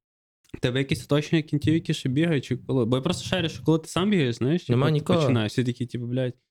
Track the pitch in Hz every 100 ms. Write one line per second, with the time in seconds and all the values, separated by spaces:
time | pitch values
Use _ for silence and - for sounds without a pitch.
0 | _ _ _ _ _ - 131 131 139 151
1 | - 147 147 165 156 147 156 165 - 151
2 | 131 135 170 147 - 123 - 131 113 127
3 | 180 180 - 185 165 - - 160 - 165
4 | 202 190 127 117 123 175 - 123 151 147
5 | 151 175 135 113 107 - 123 120 120 120
6 | 120 127 127 - _